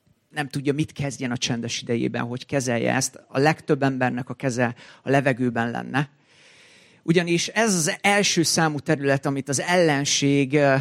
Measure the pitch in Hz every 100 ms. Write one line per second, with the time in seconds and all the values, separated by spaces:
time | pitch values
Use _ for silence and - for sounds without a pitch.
0 | _ _ _ 151 143 143 139 139 156 -
1 | 143 - 131 120 - 117 117 - - 117
2 | 127 123 120 123 - 139 123 117 123 123
3 | - - - 131 151 160 - 143 135 131
4 | 127 123 131 123 135 117 120 123 - -
5 | - 139 139 123 127 117 117 120 120 127
6 | 147 _ _ _ - - - - _ _
7 | - 170 170 170 - 208 226 185 156 -
8 | 202 202 196 175 160 - 165 147 - 143
9 | 139 139 151 139 135 139 165 180 165 139
10 | 143 - 143 139 135 147 139 135